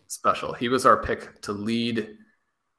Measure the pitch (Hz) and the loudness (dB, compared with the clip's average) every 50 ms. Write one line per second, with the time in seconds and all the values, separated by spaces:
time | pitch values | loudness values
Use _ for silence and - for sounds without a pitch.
0 | _ - - - - 107 90 - - 69 - - 120 120 127 127 127 123 107 - | _ -12 -10 -2 0 0 0 0 -2 -8 -6 -4 -2 0 2 4 6 6 6 6
1 | - - 131 - - - - _ - - 104 101 104 110 113 117 117 120 117 113 | 2 -2 -6 -6 -8 -14 -18 _ -10 -8 -8 -6 -4 -2 -2 -2 -2 -2 -2 -4
2 | 107 - - - - _ _ _ _ _ _ _ _ _ _ | -4 -6 -10 -20 -20 _ _ _ _ _ _ _ _ _ _